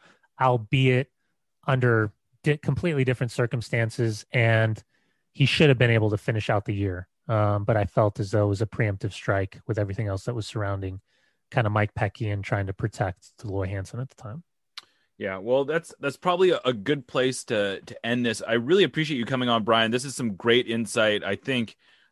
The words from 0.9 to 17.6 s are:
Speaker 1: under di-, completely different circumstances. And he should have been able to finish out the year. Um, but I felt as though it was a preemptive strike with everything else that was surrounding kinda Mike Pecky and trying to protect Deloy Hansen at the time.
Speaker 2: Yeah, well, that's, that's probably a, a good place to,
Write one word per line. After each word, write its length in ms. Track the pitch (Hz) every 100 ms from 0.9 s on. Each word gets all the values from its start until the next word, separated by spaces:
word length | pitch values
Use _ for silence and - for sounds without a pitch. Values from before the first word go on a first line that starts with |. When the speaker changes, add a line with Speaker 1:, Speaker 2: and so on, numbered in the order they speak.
| 127 135 _ _ _ _ _ -
Speaker 1:
under 460 | 131 123 113 107 - _ _
di-, 140 | 151 147
completely 460 | - 135 175 143
different 280 | 127 123 120
circumstances. 920 | - 120 120 - 117 113 - 113 107 -
And 500 | 123 113 110 110 110 - _ _ _ _
he 140 | - 139
should 240 | - 151
have 80 | 120
been 120 | 120
able 200 | 113 107
to 80 | 104
finish 320 | - 110 -
out 160 | 104 -
the 80 |
year. 340 | 101 98 90 - _ -
Um, 360 | 110 104 104
but 140 | 104 107
I 60 | 101
felt 340 | - 107 -
as 120 | 98
though 120 | 110
it 40 | 104
was 120 | 98
a 60 | 110
preemptive 460 | - 107 98 98
strike 460 | - - 98 95 - -
with 120 | 110
everything 300 | 98 98 104
else 160 | 95
that 100 | -
was 120 | 120 -
surrounding 540 | 107 101 98 95 95 - _ _ _ _
kinda 200 | 131 107
Mike 240 | 107 107
Pecky 360 | - 104 - 107
and 140 | 101
trying 220 | 92 101 95
to 80 |
protect 640 | - 104 - 95 - - -
Deloy 300 | 107 98 95
Hansen 320 | 98 95 117
at 100 | 131
the 60 | -
time. 260 | 104 151 - _ _ - - _ _ -
Speaker 2:
Yeah, 200 | 101 95
well, 260 | 110 131
that's, 300 | 135 165 - -
that's 160 | 139 -
probably 340 | 180 175 185
a, 100 | 160
a 80 | 127
good 340 | 113 98 147 -
place 380 | 139 131 123
to, 360 | - 110